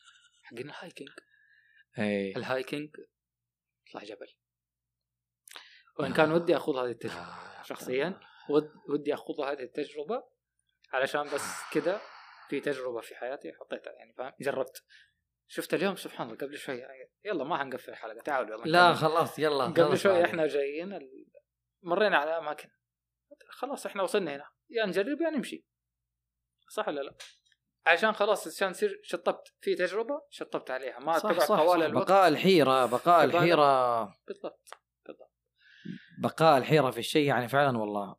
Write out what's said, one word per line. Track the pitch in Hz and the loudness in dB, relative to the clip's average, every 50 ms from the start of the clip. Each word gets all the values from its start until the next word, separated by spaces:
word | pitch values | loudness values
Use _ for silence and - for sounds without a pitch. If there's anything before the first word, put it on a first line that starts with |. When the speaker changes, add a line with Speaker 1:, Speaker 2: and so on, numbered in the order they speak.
| _ - _ _ _ _ _ _ _ | _ -20 _ _ _ _ _ _ _
Speaker 1:
حقين | - - 120 127 147 | -18 -16 -14 -14 -14
الهايكينج. | - - 190 170 - - - - - - _ _ _ _ _ _ _ _ _ _ _ _ _ _ _ - | -14 -16 -16 -18 -16 -16 -18 -18 -18 -20 _ _ _ _ _ _ _ _ _ _ _ _ _ _ _ -4
Speaker 2:
إيه. | 107 104 104 101 98 98 95 | -2 0 0 -2 -2 -4 -6
Speaker 1:
الهايكينج | 127 110 120 127 131 127 - 147 147 151 151 - - - _ _ _ _ _ _ _ _ _ _ _ _ _ _ _ _ | -8 -4 -4 -4 -4 -4 -6 -8 -8 -10 -12 -14 -20 -20 _ _ _ _ _ _ _ _ _ _ _ _ _ _ _ _
اطلع | _ - 202 202 | _ -16 -14 -14
جبل. | 104 104 - - - _ _ _ _ _ _ _ _ _ _ _ _ _ _ _ _ _ _ _ _ _ _ _ - - - - - - - _ _ _ - | -14 -16 -16 -18 -20 _ _ _ _ _ _ _ _ _ _ _ _ _ _ _ _ _ _ _ _ _ _ _ -20 -20 -20 -20 -20 -20 -20 _ _ _ -6
وإن | 147 131 | -6 -2
Speaker 2:
آه. | 131 | 2
Speaker 1:
كان | 165 156 156 | 4 4 4
ودي | 156 175 170 170 160 | 4 2 2 2 2
أخوض | 135 - 151 143 | 2 2 -2 -2
هذه | 127 127 123 | -2 -4 -4
التجربة | 117 - - 110 - 87 | -6 -8 -10 -10 -10 -10
Speaker 2:
آه. | 87 90 - - - - - - - | -14 -14 -16 -16 -18 -18 -18 -20 -16
Speaker 1:
شخصيًا، | - 123 - - - 127 135 147 175 196 - - - - - - - | -16 -14 -12 -8 -4 -2 -2 -2 -2 -4 -10 -16 -20 -20 -20 -6 2
ود-، | 143 151 151 - - - _ - | 2 2 2 0 -10 -18 _ -4
ودي | 143 151 143 143 139 | -4 -2 -2 -4 -4
أخوض | - - - 156 151 | -4 -6 -10 -8 -6
هذه | 139 139 147 139 127 | -4 -6 -6 -6 -10
التجربة | 123 - 147 147 - - 156 147 160 226 269 - _ _ _ _ _ _ _ _ _ _ _ _ _ - | -10 -8 -10 -10 -8 -10 -12 -8 -8 -8 -8 -8 _ _ _ _ _ _ _ _ _ _ _ _ _ -2
علشان | 131 135 139 - 147 147 143 143 | -2 -2 -2 -2 -4 -4 -4 -6
بس | 139 - - - - | -6 -6 -6 -10 -10
Speaker 2:
<sighs> | - - - | -12 -4 -4
Speaker 1:
كده | 156 143 170 190 220 - - - - - - - - - - | -2 0 0 -2 -4 -8 -14 -20 -20 -20 -20 -20 -20 -12 -6
في | 147 139 | -6 -4
تجربة | 139 147 139 131 127 127 120 113 | -4 -4 -4 -4 -6 -6 -8 -8
في | - - - | -10 -12 -14
حياتي | - 123 123 135 - - 165 - | -12 -10 -10 -10 -10 -12 -16 -16
حطيتها، | _ - - 135 120 - - - | _ -14 -14 -14 -14 -14 -18 -20
يعني | 123 113 113 _ | -20 -20 _ _
فاهم؟ | - 123 139 - _ | -12 -12 -12 -12 _
جربت. | 139 139 127 127 135 - - - - _ - - - _ _ _ _ _ _ _ _ | -6 -4 -4 -4 -6 -6 -8 -18 -20 _ -20 -20 -20 _ _ _ _ _ _ _ _
شفت | _ - 175 156 - 170 | _ -10 -10 -4 -4 -2
اليوم | 147 170 196 185 | -2 -2 -2 -4
سبحان | - - - - - 156 | -6 -12 -14 -10 -10 -10
الله | 120 110 | -10 -8
قبل | - 147 135 147 | -10 -10 -10 -10
شوي، | 135 - - 135 120 131 135 135 131 127 - _ _ _ | -12 -10 -10 -10 -10 -10 -16 -18 -20 -20 -20 _ _ _
يلا | 202 208 151 131 | -6 -6 -4 -4
ما | 151 170 143 143 | -4 -4 -4 -4
هنقفل | 135 127 120 - - | -6 -8 -12 -12 -14
الحلقة، | 110 - - 110 107 113 | -16 -14 -14 -14 -14 -12
تعالوا | - 151 143 131 117 107 110 | -6 -4 -2 -2 -2 -4 -8
يلا | 110 117 | -8 -4
Speaker 2:
لا، | 156 160 175 180 175 | 2 6 8 8 8
Speaker 1:
نكمل. | 151 | 6
Speaker 2:
خلاص، | 117 151 156 156 170 151 127 - - | 4 2 2 2 2 0 0 -2 -2
يلا، | 147 156 147 139 127 | -2 0 0 0 0
Speaker 1:
قبل | - 160 165 165 | 2 4 4 4
Speaker 2:
خلاص | 151 143 - | 4 4 2
Speaker 1:
شوي | - 190 190 | 4 4 4
Speaker 2:
بعد. | 170 175 | 4 2
Speaker 1:
إحنا | 170 175 165 156 | 2 0 -2 -2
جايين | 143 131 143 139 139 143 156 175 196 202 | 0 0 -2 -4 -4 -6 -8 -8 -10 -10
ال-، | 165 135 131 135 - - _ _ - _ _ _ _ _ _ _ _ 208 | -12 -14 -16 -20 -20 -20 _ _ -20 _ _ _ _ _ _ _ _ -4
مرينا | 170 170 196 214 202 175 | -2 2 2 4 4 4
على | 147 143 156 165 | 2 2 2 -2
أماكن. | 165 151 151 147 - - - _ _ _ _ _ _ _ _ _ _ _ _ 285 _ _ - | -4 -4 -6 -8 -8 -12 -20 _ _ _ _ _ _ _ _ _ _ _ _ -20 _ _ -20
خلاص | - - 262 269 277 - - | -10 -10 -8 -8 -6 -8 -8
إحنا | 190 - 202 190 | -8 -4 -4 -2
وصلنا | 170 - 208 190 151 139 | 0 0 0 0 -2 -6
هنا، | 143 147 - _ _ _ _ | -10 -14 -18 _ _ _ _
يا | 220 226 220 | -4 -2 -2
نجرب | 196 170 185 202 254 294 277 | 0 0 0 0 0 -2 -2
يا | 339 320 | -2 -2
نمشي. | 311 254 175 - - - - _ _ _ _ _ _ _ _ _ _ _ _ _ _ _ _ _ _ _ _ _ | -2 -4 -6 -6 -10 -14 -16 _ _ _ _ _ _ _ _ _ _ _ _ _ _ _ _ _ _ _ _ _
صح | - 214 208 | -8 -6 -4
ولا | 196 156 143 | -4 -4 -4
لا؟ | 139 - - _ - - - _ _ _ _ _ _ _ _ _ _ | -6 -8 -12 _ -20 -20 -20 _ _ _ _ _ _ _ _ _ _
عشان | 160 170 170 214 220 | 4 4 4 4 0
خلاص | 214 - 202 214 202 - - | 2 2 2 2 2 0 -2
عشان | 160 156 - 196 190 180 | -8 -4 -4 -4 -4 -2
تصير | - 214 202 196 - - | -2 -4 -4 -4 -8 -8
شطبت | - - 170 - 202 - - - - _ _ | -8 -8 -2 -2 -2 -2 -2 -8 -20 _ _
في | - 202 185 | -4 -4 -2
تجربة، | - 180 175 180 214 233 233 285 311 294 _ | 0 -2 -2 -2 -4 -4 -4 -6 -8 -8 _
شطبت | - - 151 - - 151 - - | -14 -14 -10 -8 -8 -8 -6 -6
عليها، | 131 131 135 123 110 120 | -8 -8 -8 -10 -12 -6
ما | 135 156 165 156 | -2 0 0 2
Speaker 2:
صح، | - 214 | 2 2
Speaker 1:
تقعد | 180 175 | 2 2
Speaker 2:
صح، | 156 - 214 | 4 4 4
Speaker 1:
طوال | 170 156 175 180 165 | 4 6 4 4 4
Speaker 2:
صح. | 160 | 2
Speaker 1:
الوقت | 151 - 127 143 | 2 0 0 2
Speaker 2:
بقاء | - 185 196 185 | 6 6 8 8
الحيرة، | 170 147 127 - 185 190 160 135 127 131 131 127 | 6 4 4 4 6 6 8 8 6 6 4 4
بقاء | 117 120 123 | 2 0 2
Speaker 1:
تبقى | - 170 175 165 147 | 4 6 8 8 6
Speaker 2:
الحيرة. | 131 120 175 175 170 170 151 147 139 139 131 127 120 120 113 107 98 - _ _ | 6 4 4 4 4 6 6 6 6 6 4 4 2 0 0 -2 -4 -10 _ _
Speaker 1:
بالضبط، | - 101 - - - - _ _ - - - _ _ _ _ _ | -18 -16 -12 -12 -14 -14 _ _ -20 -20 -20 _ _ _ _ _
بالضبط. | - - - - _ _ _ _ _ _ _ _ _ - - - - - - - _ - - | -20 -18 -18 -20 _ _ _ _ _ _ _ _ _ -20 -20 -18 -16 -16 -16 -20 _ -10 -6
Speaker 2:
بقاء | 123 113 - - 160 165 147 | -6 -6 0 4 6 6 6
الحيرة | 131 113 - 156 151 131 127 | 6 4 4 4 4 4 2
في | 117 117 | -2 -4
الشيء | 110 - - 160 147 | -6 2 2 2 4
يعني | 143 127 117 123 | 4 2 0 0
فعلًا | 113 127 139 143 139 123 | 2 2 4 4 4 2
والله | 113 107 104 104 104 101 95 - | 0 -2 -2 -4 -4 -6 -6 -10